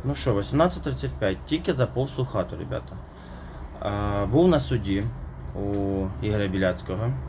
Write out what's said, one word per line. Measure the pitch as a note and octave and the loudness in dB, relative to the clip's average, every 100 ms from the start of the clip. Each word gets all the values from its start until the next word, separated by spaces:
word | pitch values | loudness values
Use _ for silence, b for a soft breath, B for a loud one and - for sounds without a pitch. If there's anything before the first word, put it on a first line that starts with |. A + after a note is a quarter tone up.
| C3 | -2
Ну | |
що, | C#3+ C3+ G2+ | 0 2 2
вісімнадцять | G2 C#3 F3+ F3+ | 2 4 4 4
тридцять | D3+ C3 C3 - | -4 -2 -4 0
п'ять, | G2 F#2+ - | 0 0 -2
тільки | D#3+ F#3 | 0 0
заповз | C3+ A#2+ B2 C3+ - | 2 2 2 -2 0
у | B2+ | 0
хату, | G#2 F2 E2 | 0 -2 -4
ребята. | E2 - - - - B B B B B B - | -6 -6 -6 -12 -14 B B B B B B -6
А, | G2+ G2+ G#2 G2+ G2 | -4 -2 0 0 4
був | C3 F3+ | 6 6
на | D#3 | 6
суді | - A#2+ G2 G2 A2 - - - - | 2 -2 2 0 0 -4 -10 -10 -8
у | G2 G2+ G2+ G2 G2 F#2+ F#2+ | -4 -2 0 0 0 -2 -2
Ігоря | G#2+ G#2 G2+ | 0 2 2
Біляцького | F#2+ F#2 F2+ - F#2 A#2 C3+ | 2 2 0 -4 -2 -2 -2